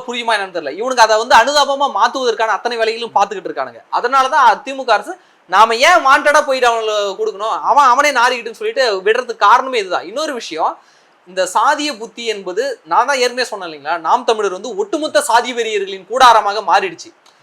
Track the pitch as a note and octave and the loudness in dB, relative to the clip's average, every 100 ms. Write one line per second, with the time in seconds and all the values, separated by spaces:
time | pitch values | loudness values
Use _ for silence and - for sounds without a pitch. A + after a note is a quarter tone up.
0 | - A#3+ A#3 G#3+ F#3+ F3+ C#3+ D#3+ B3 B3+ | 0 -6 -2 -2 -4 -8 -8 -6 -4 2
1 | A3 A3 A#3+ C4 A#3+ D4 C4+ C#4 C#4 F#3+ | 4 4 4 4 4 2 0 0 -2 0
2 | A#3 C#4 B3+ A3 A3 G3 B3 A#3+ A3 A3 | 0 0 -4 -2 -2 -2 -4 -4 -4 -4
3 | A#3 G3+ G3 G3+ F3+ D3 C3 A#2 - D#3+ | -4 0 -2 -2 -10 -8 -10 -12 -8 -4
4 | A#3+ C4+ C4 D4+ B3 G3 - C4+ B3+ G#3 | 0 0 2 4 4 2 -2 -8 -2 -2
5 | C4+ F#4 _ _ - F3+ A3+ A3+ C#4+ F4 | -2 -14 _ _ 0 4 4 4 4 4
6 | C#4 C#4+ D4 D4+ C#4+ C4 A#3+ A#3 A3 G#3+ | 4 4 4 2 2 0 2 0 -2 -2
7 | G3+ F#3 A3 F#3+ A3 F3 D#3 A#3+ C#4+ B3 | -4 -4 -6 -4 -4 -2 0 4 4 4
8 | D4 C4 A#3+ B3+ A3+ A3+ G#3+ A3+ B3+ F#3+ | 2 2 0 0 -8 -8 -6 -2 0 0
9 | F#3 A3+ A#3+ A3+ G#3 A#3+ C4 B3+ F#3+ D#3+ | 0 0 -2 0 4 4 2 -4 -4 -6
10 | D3 A#3 D#4 C4 - D#3 F3 - _ _ | -6 -6 -6 -8 -10 -4 -4 -4 _ _
11 | _ _ - F3+ F3+ G#3 A#3+ D4 D4 A3+ | _ _ -8 -4 -2 0 0 0 -4 -8
12 | A3+ - A#3 G#3 F#3 F3+ C#4 A#3 D#3 F3 | -12 -10 -8 -6 -6 -6 -6 -8 -2 0
13 | B3 C4+ B3 B3 A#3+ G#3 F3+ D3+ C#3+ E3+ | 2 0 -2 -2 -6 -8 -12 -10 -6 -4
14 | D#3+ A3+ A#3+ A3 G3+ F#3 A#3+ G3 G4+ D#4+ | 0 0 0 -2 -2 -4 -8 -6 -6 -4
15 | D4+ D4+ - A#3 A#3+ A#3+ A3+ G#3+ G3 F#3+ | -2 -2 2 0 0 -4 -4 -4 -6 -10
16 | F3 A#3+ B3+ A3+ G3+ G3+ G3+ F#3+ F#3+ E3 | -6 4 6 6 2 -2 0 0 0 -8
17 | - _ _ _ | -18 _ _ _